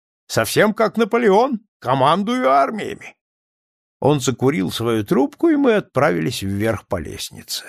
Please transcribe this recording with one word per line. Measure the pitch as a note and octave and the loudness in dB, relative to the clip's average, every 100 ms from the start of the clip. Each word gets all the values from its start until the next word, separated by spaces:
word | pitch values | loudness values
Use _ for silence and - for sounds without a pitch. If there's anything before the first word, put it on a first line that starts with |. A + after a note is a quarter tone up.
| _ _ - | _ _ -4
Совсем | - A2+ - G#3 | -2 0 2 2
как | G3+ A3 G#3+ | 2 0 0
Наполеон, | A3+ A#3 A#3 F#3+ C4 A#3 _ _ | 0 2 4 4 2 -2 _ _
командую | A#2 C3+ C3+ F3 G#3 B3+ C4 | -2 2 2 2 0 -2 2
армиями. | C#4 C4+ G#3+ B2 - - - _ _ _ _ _ _ _ _ | 2 0 -4 -10 -12 -16 -20 _ _ _ _ _ _ _ _
Он | C3+ D3 | 0 0
закурил | C3 A#2+ B2+ E3+ - | 0 0 0 0 -2
свою | - A#2 A2+ | -4 -2 -2
трубку, | G#2 G3 C#4+ - E4+ | 0 0 0 0 0
и | D4 | 2
мы | C4+ G#3+ | 2 0
отправились | - B2+ D3 E3+ D#3 B2 | -2 0 0 0 -4 -4
вверх | F#2+ G2+ A2 G#2+ - | -4 -2 -2 -4 -6
по | F#2 | -8
лестнице. | - G#2 - - - - | -8 -12 -14 -14 -12 -12